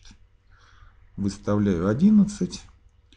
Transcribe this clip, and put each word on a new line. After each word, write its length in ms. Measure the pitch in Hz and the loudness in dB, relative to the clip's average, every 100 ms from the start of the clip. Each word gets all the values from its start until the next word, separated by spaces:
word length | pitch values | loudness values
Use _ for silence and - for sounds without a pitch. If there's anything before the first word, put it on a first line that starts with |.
| - - _ _ _ _ _ - - _ - - | -20 -20 _ _ _ _ _ -20 -20 _ -20 -8
выставляю 720 | 98 - - 104 101 85 95 | -6 -6 -4 0 0 0 -2
одиннадцать, 720 | 120 196 214 190 - 180 - - - _ _ _ | 2 4 4 2 -2 -8 -10 -20 -20 _ _ _